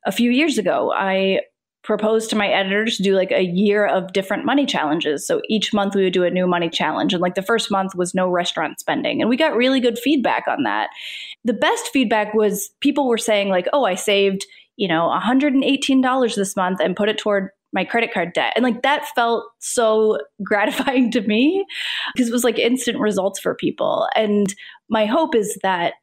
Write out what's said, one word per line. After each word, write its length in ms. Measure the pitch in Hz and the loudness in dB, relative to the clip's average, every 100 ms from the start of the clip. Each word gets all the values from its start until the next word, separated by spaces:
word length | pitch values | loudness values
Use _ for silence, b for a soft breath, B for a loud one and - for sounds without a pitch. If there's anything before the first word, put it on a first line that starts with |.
| - | -6
a 60 | |
few 180 | 196 240 | 0 2
years 260 | 247 320 226 | 4 2 2
ago. 360 | 185 131 - | 0 0 0
I 500 | - 196 190 190 190 - _ _ _ | 0 0 0 2 0 -4 _ _ _
proposed 460 | - 208 214 220 220 | -4 0 2 0 0
to 60 | 214 | 0
my 120 | 202 | 2
editors 480 | - 196 202 220 - | 2 0 0 -2 -2
to 60 | |
do, 120 | 196 | 0
like, 180 | 190 185 | 2 2
a 100 | 147 | 0
year 440 | 185 175 208 208 202 | 0 2 2 2 2
of 260 | 185 180 | 0 -2
different 320 | 196 190 202 | -6 -4 -4
money 220 | - 269 277 | 0 0 0
challenges. 600 | 160 147 160 151 147 - | -2 -2 -2 -2 -4 -2
So 140 | 165 - | -4 0
each 240 | 214 - | -2 0
month 220 | 214 196 | -2 0
we 100 | 196 | 0
would 80 | 190 | 0
do 120 | 180 | 2
a 60 | 175 | 0
new 160 | 180 180 | 0 0
money 220 | 175 165 | 0 -2
challenge. 440 | - 160 - 285 | -2 -2 0 -2
And, 100 | 185 | 0
like, 120 | 180 | -2
the 80 | 185 | -2
first 280 | 185 226 - | -2 -2 0
month 220 | 196 190 | -2 -2
was 200 | 175 180 | -4 -4
no 140 | 190 185 | 0 0
restaurant 520 | 180 175 - 156 - | 0 -2 -4 -4 -4
spending. 400 | - 151 - - | -4 -2 -2 -2
And 80 | 214 | 0
we 80 | 247 | 2
got 200 | 320 233 | 0 2
really 240 | 247 269 | 2 2
good 180 | 240 220 | 0 0
feedback 500 | 269 302 208 117 - | 0 0 2 -2 -2
on 140 | - | -2
that. 280 | 113 104 107 B B B B B | -2 -2 -4 B B B B B
The 80 | 226 | -4
best 360 | 240 311 453 - | 0 0 0 -2
feedback 420 | 269 226 220 208 | 0 2 2 0
was 360 | 220 214 196 - _ | 2 0 0 -8 _
people 280 | 277 285 269 | 0 0 0
were 100 | 226 | 0
saying, 300 | 226 208 202 | 2 0 2
like, 200 | 185 180 | 0 0
"Oh, 120 | 294 | 0
I 100 | 226 | 0
saved, 500 | 185 - 202 196 190 - B B - | -2 0 2 2 0 -8 B B -6
you 100 | 190 | 0
know, 260 | 165 165 | 2 2
a 60 | 123 | 0
hundred 360 | 208 262 294 | 2 2 4
and 100 | 269 | 2
eighteen 360 | 262 269 277 269 | 2 0 2 2
dollars 340 | 254 262 240 202 | 4 2 0 0
this 180 | 196 | -2
month 260 | - 185 190 | 0 -2 0
and 160 | 170 185 | -2 0
put 120 | 208 | -2
it 100 | 214 | 0
toward 320 | 214 202 190 _ _ | 0 0 -2 _ _
my 120 | 196 | -4
credit 280 | 185 233 226 | -2 0 0
card 200 | 202 170 | -2 -2
debt." 200 | - 120 - | 0 0 2
And, 80 | |
like, 180 | 247 233 | 0 0
that 240 | 262 285 285 | 0 0 -2
felt 300 | - 233 226 226 _ | -2 0 0 -4 _
so 600 | - - 220 220 220 214 - | -6 0 2 4 2 0 -4
<laughs> 120 | _ | _
gratifying 720 | 190 208 214 - 285 254 240 | -2 0 0 0 0 2 2
to 80 | 247 | 2
me 440 | 196 208 277 381 392 B B B B - | 0 2 4 2 -4 B B B B -2
'cause 120 | 240 | 0
it 40 | |
was, 120 | 240 | 2
like, 140 | 240 - | 0 2
instant 400 | 233 254 - - | 2 2 -2 0
results 400 | 214 190 190 196 | 0 2 -2 -2
for 160 | 175 | -6
people. 540 | 160 185 - - - 90 - | -2 -4 -2 0 0 0 0
And 360 | 214 208 202 196 B B _ | 2 2 0 -4 B B _
my 180 | 220 214 | -2 2
hope 300 | 277 320 226 | 0 2 0
is 200 | 202 196 | 0 -2
that 320 | 196 180 170 - | -2 0 -2 -4